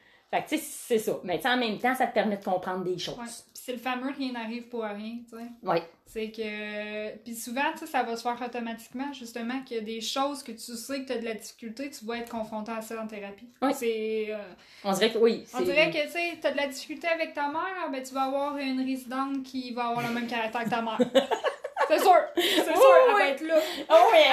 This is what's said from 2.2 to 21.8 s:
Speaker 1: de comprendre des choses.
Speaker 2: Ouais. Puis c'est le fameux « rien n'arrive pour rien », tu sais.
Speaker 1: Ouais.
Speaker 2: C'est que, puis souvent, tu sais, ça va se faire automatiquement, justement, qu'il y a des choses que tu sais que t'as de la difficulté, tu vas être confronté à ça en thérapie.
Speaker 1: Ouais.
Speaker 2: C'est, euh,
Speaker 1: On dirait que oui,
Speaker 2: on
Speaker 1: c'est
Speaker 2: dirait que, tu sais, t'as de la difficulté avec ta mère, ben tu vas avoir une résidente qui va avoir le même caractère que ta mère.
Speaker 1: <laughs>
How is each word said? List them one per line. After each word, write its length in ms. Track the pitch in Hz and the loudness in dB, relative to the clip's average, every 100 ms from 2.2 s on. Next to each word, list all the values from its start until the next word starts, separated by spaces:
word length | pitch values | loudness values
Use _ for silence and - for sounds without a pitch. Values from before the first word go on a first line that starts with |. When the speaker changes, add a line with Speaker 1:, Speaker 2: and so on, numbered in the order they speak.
| 214 202 | 0 -2
Speaker 1:
de 80 | |
comprendre 400 | - 180 185 185 | -2 -2 -2 -4
des 140 | 180 180 | -4 -4
choses. 200 | - 240 | -6 -10
Speaker 2:
Ouais. 60 | |
Puis 380 | 233 - - - | -12 -14 -20 -16
c'est 80 | - | -10
le 60 | 240 | -8
fameux « 320 | 254 247 262 277 | -6 -4 -6 -6
rien 140 | 254 | -6
n'arrive 360 | 240 220 240 233 | -6 -8 -10 -8
pour 140 | 233 | -8
rien », 360 | 214 202 220 233 240 | -6 -8 -10 -12 -12
tu 60 | 226 | -14
sais. 80 | 240 - | -16 -8
Speaker 1:
Ouais. 200 | 185 170 - - - | -2 -2 -2 -14 -14
Speaker 2:
C'est 240 | 220 220 | -8 -8
que, 840 | 226 214 214 208 208 214 214 214 220 | -6 -8 -6 -8 -8 -8 -8 -8 -10
puis 160 | 240 | -12
souvent, 360 | 226 247 240 294 | -12 -8 -2 -2
tu 80 | 311 | -4
sais, 60 | 320 | -4
ça 160 | 269 | -2
va 140 | 233 226 | -2 -4
se 60 | |
faire 160 | 240 240 | -4 -4
automatiquement, 680 | 240 240 233 226 - 254 277 | -6 -6 -8 -10 -12 -10 -8
justement, 500 | 269 233 240 233 262 | -10 -12 -10 -6 -6
qu'il 140 | 262 233 | -6 -8
y 40 | |
a 20 | |
des 180 | 214 226 | -6 -8
choses 420 | 220 277 285 277 | -4 -2 -2 -4
que 100 | - | -10
tu 60 | 220 - 226 | -14 -12 -12
sais 260 | - 277 | -8 -8
que 60 | 262 | -6
t'as 100 | 233 | -6
de 60 | |
la 100 | 226 | -6
difficulté, 560 | 208 - - 226 226 277 | -8 -12 -14 -14 -10 -10
tu 140 | - | -10
vas 140 | 220 233 | -8 -8
être 120 | 233 | -6
confronté 420 | 233 220 214 214 | -8 -8 -8 -8
à 100 | 226 | -8
ça 180 | 220 226 | -8 -10
en 40 | 220 | -10
thérapie. 420 | 208 196 196 - - | -10 -12 -14 -20 -2
Speaker 1:
Ouais. 100 | 269 | -2
Speaker 2:
C'est, 540 | 269 233 220 220 220 214 | 0 -2 -2 -2 -2 -4
euh, 60 | 214 190 175 - - | -6 -10 -18 -20 -6
Speaker 1:
On 80 | 202 | -2
dirait 200 | 185 220 | 2 2
que 60 | 226 | 6
oui, 260 | 233 208 - | 4 4 -4
Speaker 2:
on 40 | 254 | -2
Speaker 1:
c'est 60 | |
Speaker 2:
dirait 260 | - 294 320 | 2 4 4
que, 120 | 320 294 | 2 -2
tu 40 | |
sais, 260 | 349 349 320 | -2 -4 -2
t'as 100 | 302 | -2
de 40 | 277 | 0
la 100 | 285 | -2
difficulté 400 | 262 - 294 339 | -4 -10 -6 -2
avec 240 | 330 320 | -2 -2
ta 140 | 302 285 | -4 -4
mère, 400 | 311 381 370 320 | -2 -4 -4 -6
ben 120 | 269 | -6
tu 100 | 262 | -6
vas 80 | 262 | -4
avoir 320 | 269 277 285 277 | -2 -2 -2 -4
une 220 | 269 262 | -4 -2
résidente 600 | 262 262 233 262 277 277 | -2 -4 -6 -4 -4 -4
qui 300 | 262 262 247 | -6 -8 -8
va 140 | 233 240 | -4 -4
avoir 180 | 233 240 | -2 -2
le 60 | |
même 120 | 233 233 | -4 -4
caractère 380 | 240 220 240 | -4 -2 -4
que 60 | 220 | -2
ta 120 | 233 | -2
mère. 160 | 226 220 | -2 0
Speaker 1:
<laughs> 100 | 247 269 - - 622 - - - | 2 2 2 0 -2 -4 -6 -2